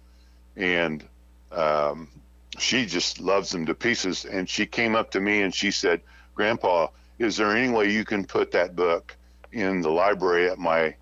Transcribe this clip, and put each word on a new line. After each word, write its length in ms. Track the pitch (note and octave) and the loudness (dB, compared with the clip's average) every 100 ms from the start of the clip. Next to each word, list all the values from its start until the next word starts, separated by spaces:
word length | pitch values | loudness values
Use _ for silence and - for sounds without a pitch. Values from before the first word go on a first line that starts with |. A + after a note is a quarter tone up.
| - - - - - - | -20 -20 -20 -20 -20 -6
And, 480 | F#2 F2 E2+ D2+ - - - - - | -2 0 0 -4 -10 -20 -20 -20 -10
um, 560 | F2 D#2 D2+ D2 D2+ D#2 - - - - - | -2 0 2 0 -2 -12 -20 -20 -20 -20 -6
she 280 | - A#2+ A2 | -2 0 0
just 340 | E2+ - - | -2 -4 -4
loves 300 | F2+ G2 F#2 | 0 0 0
them 160 | F2+ D#2+ | -6 -4
to 100 | D#2+ | -2
pieces. 480 | A#2 A#2 F#2+ F2 | -2 -2 -2 -4
And 240 | - G2 F#2 | -6 -6 -4
she 180 | - G#2 | -4 -4
came 300 | - A#2 A2 | 0 0 0
up 160 | G#2+ | 0
to 80 | G2 | -2
me 220 | G2 G#2 | 0 2
and 120 | G2 | 0
she 160 | - G2+ | 0 -2
said, 300 | - F#2+ E2+ - - - | 0 2 0 -2 -20 -20
"Grandpa, 540 | - G#2 A#2 G#2 F2 D#2 - - - | -2 0 2 2 2 0 -4 -20 -4
is 160 | A#2 G2 | -2 0
there 180 | G#2+ | 2
any 200 | G#2+ B2+ | 2 2
way 180 | A#2 G#2 | 2 2
you 140 | G#2+ G2+ | 0 0
can 180 | G#2 | -2
put 280 | F#2 - G2 | -2 -2 0
that 220 | G2 F2+ | 0 0
book 400 | F2 F2 E2+ - - - - - | 2 2 2 -2 -18 -20 -20 -14
in 300 | A#2+ F#2+ F#2+ | -4 -2 0
the 100 | D#2+ | 0
library 580 | E2 F#2+ G2+ F2+ F2 F2+ | 2 2 2 2 4 2
at 80 | F#2 | 0
my 380 | F2 E2 D#2+ - | 0 2 0 -2